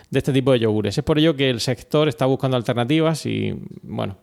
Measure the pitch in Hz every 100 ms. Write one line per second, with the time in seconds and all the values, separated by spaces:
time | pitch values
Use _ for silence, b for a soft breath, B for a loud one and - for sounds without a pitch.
0 | B 135 143 135 127 127 110 107 101 101
1 | 147 151 160 135 135 120 - 123 - 151
2 | 151 - 131 131 131 127 113 117 120 160
3 | 160 156 117 107 107 90 - - - 113
4 | 107 101